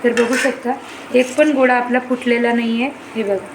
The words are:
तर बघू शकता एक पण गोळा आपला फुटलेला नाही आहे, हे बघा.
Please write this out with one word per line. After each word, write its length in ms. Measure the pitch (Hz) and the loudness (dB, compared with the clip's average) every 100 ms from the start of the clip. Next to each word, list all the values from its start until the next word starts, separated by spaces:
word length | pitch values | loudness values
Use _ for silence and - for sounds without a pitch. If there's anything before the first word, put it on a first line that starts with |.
तर 200 | 240 233 | 2 2
बघू 120 | 233 254 | 0 2
शकता 360 | 269 - 240 262 - - - 247 | 0 -2 -6 -6 -8 -16 0 2
एक 200 | 254 - | 2 2
पण 160 | 302 | 2
गोळा 220 | 269 254 | 4 4
आपला 260 | 247 240 247 | 4 2 -2
फुटलेला 540 | 254 247 247 240 240 | 0 -2 0 0 2
नाही 280 | 240 233 233 | 0 0 0
आहे, 100 | 262 - - 226 | -2 -6 -12 -6
हे 80 | |
बघा. 240 | 202 196 - | -2 -2 -4